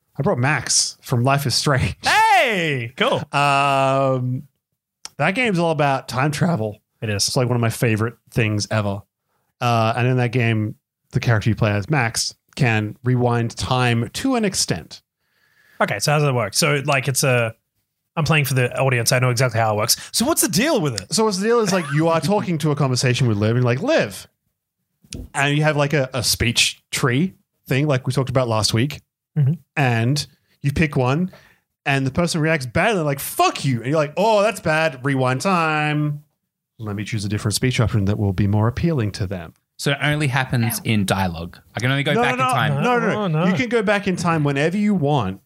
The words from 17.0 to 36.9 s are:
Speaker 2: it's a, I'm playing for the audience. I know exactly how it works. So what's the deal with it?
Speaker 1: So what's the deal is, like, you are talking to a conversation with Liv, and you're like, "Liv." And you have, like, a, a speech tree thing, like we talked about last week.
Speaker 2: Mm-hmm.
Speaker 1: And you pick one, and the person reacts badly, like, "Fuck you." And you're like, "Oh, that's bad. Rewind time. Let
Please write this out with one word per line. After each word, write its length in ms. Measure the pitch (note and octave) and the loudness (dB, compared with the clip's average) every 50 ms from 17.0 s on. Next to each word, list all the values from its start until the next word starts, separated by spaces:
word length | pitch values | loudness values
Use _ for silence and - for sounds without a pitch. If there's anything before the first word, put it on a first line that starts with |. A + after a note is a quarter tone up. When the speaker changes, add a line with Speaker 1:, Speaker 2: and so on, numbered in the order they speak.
| A#2+ | 0
Speaker 2:
it's 160 | C#3 B2+ - D3 | -2 -2 0 2
a, 320 | C3+ B2 B2 A#2 A2 - _ _ _ _ _ _ _ _ _ _ _ _ | 2 2 2 0 -2 -6 _ _ _ _ _ _ _ _ _ _ _ _
I'm 80 | E3+ D#3 | -2 0
playing 200 | E3 D#3+ D3+ C#3+ | 2 2 2 2
for 80 | C3 C3+ | 2 2
the 240 | B2+ B2 A#2+ - | 0 0 0 0
audience. 360 | B2+ C3 C3+ B2+ A#2+ A2+ - C3+ | -2 0 0 0 0 0 0 0
I 60 | B2+ | 2
know 100 | B2+ B2+ | 2 2
exactly 300 | A#2+ A2+ C3+ B2 G#2 A2+ | 2 0 0 0 0 0
how 120 | A2+ A2 G#2+ | 0 0 0
it 40 | |
works. 320 | G#2 A2 - - - - - | 0 0 -2 -2 -4 -6 -6
So 140 | - - A3+ | -4 -2 0
what's 160 | D4 E4+ - | 0 0 0
the 80 | F4 B3+ | 0 0
deal 320 | D3+ F3 B3+ D#4+ D#4+ A3 | 0 0 2 2 2 0
with 180 | D3+ C#3+ A2+ G#2 | 0 -2 -4 -6
it? 120 | - - D#3 | -6 -4 -2
Speaker 1:
So 100 | G#3+ A3 | 0 0
what's 140 | G#3+ G3 | 0 0
the 80 | F#3 G3 | -2 0
deal 160 | A3+ A#3 A#3+ | 0 2 2
is, 100 | A3 F3+ | 2 2
like, 140 | F#3+ F#3 D#3+ C#3+ C#3+ | 0 -2 -2 -2 0
you 160 | D3+ D#3+ E3 | 0 2 2
are 100 | E3 D#3+ | 2 2
talking 380 | D3 E3+ G#3 G#3 - F#3 E3+ D3 | 2 0 0 0 0 -2 -2 -2
to 120 | D#3+ D3+ | 0 0
a 40 | D3 | 0
conversation 520 | - D3 C3 B2+ A#2+ - B2+ B2 - C3 | 2 0 0 0 0 0 0 2 2 2
with 100 | A#2 G#2+ | 2 2
Liv, 140 | G2+ G#2+ A2 | 2 2 2
and 80 | A#2 B2+ | 2 2
you're 60 | B2 | 2
like, 160 | A#2+ A#2+ C3 | 2 0 0
"Liv." 460 | G3 C#4 E4 C4 C#3+ G#2 F#2 - - - _ _ _ _ _ _ _ _ _ _ _ _ _ _ _ _ - - - - - | 0 2 2 2 0 -2 -6 -12 -18 -20 _ _ _ _ _ _ _ _ _ _ _ _ _ _ _ _ -14 -14 -14 -8 -4
And 200 | C#3+ C#3 C#3+ C#3+ | -2 0 0 2
you 80 | D3+ D3+ | 2 2
have, 140 | D#3 D3 | 2 2
like, 160 | D3 C#3+ C#3+ D#3+ | 2 0 2 2
a, 160 | D3 C3 - - | 0 0 -2 -2
a 100 | B2+ - | -4 -2
speech 600 | - - - A2+ A#2+ A2+ - - - - - _ _ | -2 -2 0 0 0 0 0 0 -2 -4 -8 _ _
tree 440 | - - - B2+ A#2+ C3+ F3+ F#3 - _ _ _ _ _ _ | -4 -2 0 2 2 0 0 -2 -4 _ _ _ _ _ _
thing, 200 | - C#3 C3 D3+ | -2 0 0 2
like 200 | D3+ C3+ B2+ - | 2 0 0 0
we 60 | C3+ B2+ | -2 -2
talked 160 | C#3+ C3 C3 | -2 -2 0
about 160 | A#2+ C3 C3 | 0 0 0
last 260 | A#2 A2 A2 G#2 - - | 2 0 0 0 2 2
week. 280 | A2 B2+ D3 - - - _ _ _ _ _ _ | 0 0 0 -4 -8 -16 _ _ _ _ _ _
Speaker 2:
Mm-hmm. 160 | D3+ C#3+ C3 E3+ - - _ _ | 0 2 2 0 -2 -6 _ _
Speaker 1:
And 500 | D#3 C#3 B2 A#2 A2+ A2+ B2 D3 D3 - - _ _ _ _ _ _ | 0 0 2 2 2 0 0 0 -2 -4 -8 _ _ _ _ _ _
you 100 | - C#3 | -6 -4
pick 240 | C#3+ F3 E3 D3 C#3+ | 0 0 0 0 0
one, 360 | C#3 B2+ B2 C3+ E3 F#3 F#3 - - - _ _ _ _ _ _ _ - | 0 0 2 0 0 -2 -4 -6 -12 -20 _ _ _ _ _ _ _ -4
and 200 | D3 C#3 C3+ C3+ | -2 0 0 0
the 40 | C3 | 0
person 300 | C3 F3 F3 E3 - E3 | 0 -2 -2 -2 0 -2
reacts 240 | D3 D#3+ D#3+ D3+ B2+ | 0 0 0 -2 -4
badly, 360 | A#2+ - E3 F3+ A#3 A3 F3+ | -4 -2 0 0 0 0 0
like, 180 | D3+ D3 C#3 C#3 | 0 -2 -2 -4
"Fuck 440 | - - - - F4 F4+ - - - | -6 -6 -2 0 0 0 0 -2 -2
you." 120 | C3+ B2 A2+ | -2 -2 -2
And 60 | A2 | -2
you're 100 | B2+ D3+ | 0 0
like, 160 | D#3+ D3 C#3+ - | 0 0 0 -2
"Oh, 240 | E3 G3+ A3+ A3 G3+ | 0 2 2 4 4
that's 180 | G3 A3+ F#3+ - | 2 2 0 -2
bad. 440 | - E3 D#3 D#3 D#3+ D#3+ C#3 B2+ A#2+ | -2 0 0 2 0 0 -2 -4 -2
Rewind 360 | C#3+ C3+ C3 B2+ B2+ C3 B2+ | -2 0 2 2 0 0 0
time. 840 | - G3 F#3 E3+ E3 D#3 D#3 D3+ D3+ D3+ D3 D3+ D3+ D3+ D3 D3 - _ _ _ _ _ _ _ _ _ _ - | 0 0 0 0 0 0 0 0 0 0 0 0 0 -2 -2 -6 -10 _ _ _ _ _ _ _ _ _ _ -12
Let 160 | A2+ G#2+ | -8 -6